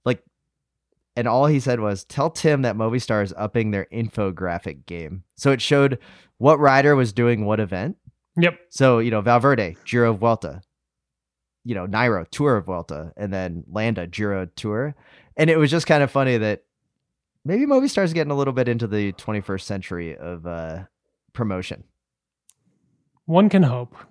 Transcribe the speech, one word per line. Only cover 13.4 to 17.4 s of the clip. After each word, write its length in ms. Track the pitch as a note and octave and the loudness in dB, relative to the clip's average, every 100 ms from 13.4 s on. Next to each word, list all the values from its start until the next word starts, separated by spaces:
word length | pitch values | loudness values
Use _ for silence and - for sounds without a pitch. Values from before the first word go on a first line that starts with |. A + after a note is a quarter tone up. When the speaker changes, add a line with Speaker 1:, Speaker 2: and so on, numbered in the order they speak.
| F#2 E2+ - | -6 -8 -10
Speaker 1:
Landa, 360 | F#2+ A2+ G#2 E2+ | -4 -2 -4 -6
Giro, 400 | F2 G#2 G2 F2+ | -6 -4 -4 -6
Tour. 400 | - A2 G#2 C#3+ D3 _ - _ - | -8 -6 -4 -6 -8 _ -20 _ -2
And 140 | D#3 | 2
it 60 | D#3+ | 4
was 120 | D3+ | 2
just 160 | E3 - | 0 2
kind 160 | D3+ | 2
of 80 | C#3 | 2
funny 280 | C#3 C3 A#2+ | 0 0 2
that 260 | G#2+ G2+ _ _ _ _ _ _ _ _ | 0 -4 _ _ _ _ _ _ _ _